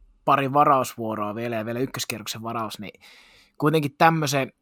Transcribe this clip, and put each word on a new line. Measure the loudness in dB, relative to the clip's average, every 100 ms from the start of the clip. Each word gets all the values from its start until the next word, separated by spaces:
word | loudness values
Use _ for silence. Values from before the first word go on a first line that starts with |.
| _ _
pari | 0 2 4
varausvuoroa | 4 6 4 2 -6 -6 -4 -6
vielä | -6 -6 -6
ja | -6
vielä | -6
ykköskierroksen | -6 -6 -8 -10 -10 -10
varaus, | -8 -6 -8 -10
niin | -14 -16 -20 -20 _ _ _ -2
kuitenkin | 2 2 -2 4
tämmöisen, | 4 4 0 -2 -4 _